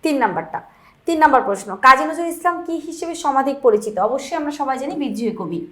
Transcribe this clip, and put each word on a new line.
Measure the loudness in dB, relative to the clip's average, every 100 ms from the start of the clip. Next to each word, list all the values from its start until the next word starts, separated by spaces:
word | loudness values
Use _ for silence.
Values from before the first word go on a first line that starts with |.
তিন | 0 2
নাম্বারটা, | 0 -2 -6 -12 -14 _ _ _ -4
তিন | 4
নাম্বার | 6 6
প্রশ্ন, | 2 -4 -6 4
কাজী | 6 6 4
নজরুল | -4 -6
ইসলাম | -2 -2 -2
কি | -6 -8 -8
হিসেবে | -10 -8 -4
সমাধিক | 0 2 0 2 4
পরিচিত? | 2 0 -2
অবশ্যই | 0 -2 -4 -4
আমরা | -4
সবাই | -4 -4 -4
জানি | -4 -4
বিদ্রোহী | -6 -4 -4 -4
কবি। | -6 -6 -8